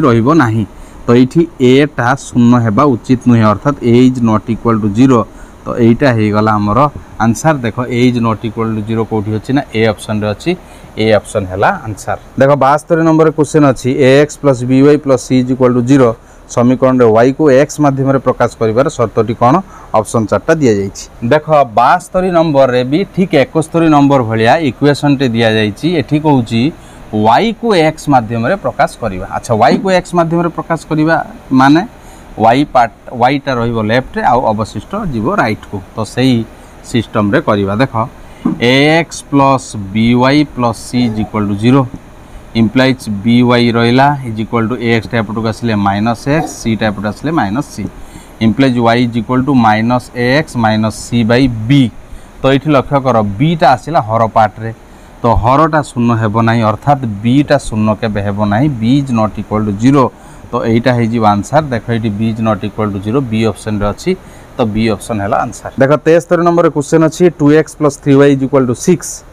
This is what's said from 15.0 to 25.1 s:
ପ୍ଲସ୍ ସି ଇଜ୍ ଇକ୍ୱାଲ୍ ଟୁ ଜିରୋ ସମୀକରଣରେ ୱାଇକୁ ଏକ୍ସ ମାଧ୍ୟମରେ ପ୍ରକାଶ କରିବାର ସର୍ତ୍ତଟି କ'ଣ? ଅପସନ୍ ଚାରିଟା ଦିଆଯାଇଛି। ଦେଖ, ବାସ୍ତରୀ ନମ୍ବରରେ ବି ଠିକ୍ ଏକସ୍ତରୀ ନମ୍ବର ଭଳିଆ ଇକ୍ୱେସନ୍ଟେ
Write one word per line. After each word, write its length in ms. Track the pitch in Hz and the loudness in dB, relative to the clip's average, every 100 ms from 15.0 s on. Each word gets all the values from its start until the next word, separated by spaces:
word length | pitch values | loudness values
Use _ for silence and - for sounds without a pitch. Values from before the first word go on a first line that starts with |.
ପ୍ଲସ୍ 200 | 143 127 - | 2 -2 0
ସି 80 | 131 | -2
ଇଜ୍ 120 | 127 | 0
ଇକ୍ୱାଲ୍ 240 | 127 127 123 | 0 0 2
ଟୁ 80 | 120 | 2
ଜିରୋ 180 | 143 120 110 - - | 4 4 0 -10 -20
ସମୀକରଣରେ 600 | - - 120 127 131 127 117 | -8 0 0 2 2 4 4
ୱାଇକୁ 360 | 110 127 135 156 | 4 2 2 2
ଏକ୍ସ 260 | 127 143 - | 4 2 0
ମାଧ୍ୟମରେ 380 | 147 135 135 135 | 0 0 0 -2
ପ୍ରକାଶ 320 | 127 - 117 - | -2 -2 -2 -2
କରିବାର 280 | 113 110 151 - | -2 0 -2 -2
ସର୍ତ୍ତଟି 360 | 113 - 107 113 | -4 -2 -4 0
କ'ଣ? 140 | 120 175 - - - 110 | 2 2 -2 -16 -6 -4
ଅପସନ୍ 300 | 101 120 104 | -2 -2 -2
ଚାରିଟା 260 | 101 - 165 | -2 0 0
ଦିଆଯାଇଛି। 420 | 127 101 98 - - - 117 | 2 0 -2 -10 -18 -8 0
ଦେଖ, 160 | 151 156 151 127 107 | 0 2 2 2 2
ବାସ୍ତରୀ 500 | 131 175 - 185 185 170 | 2 2 -2 -4 0 0
ନମ୍ବରରେ 440 | 165 139 131 123 127 | 2 2 2 2 0
ବି 80 | 160 196 - | -2 -2 -2
ଠିକ୍ 180 | 185 147 | 0 2
ଏକସ୍ତରୀ 440 | 127 160 156 165 165 147 | 0 -2 -2 0 2 4
ନମ୍ବର 260 | 139 139 110 | 4 2 0
ଭଳିଆ 240 | 113 113 160 147 | 0 2 2 0
ଇକ୍ୱେସନ୍ଟେ 560 | - 143 139 147 | 0 0 2 0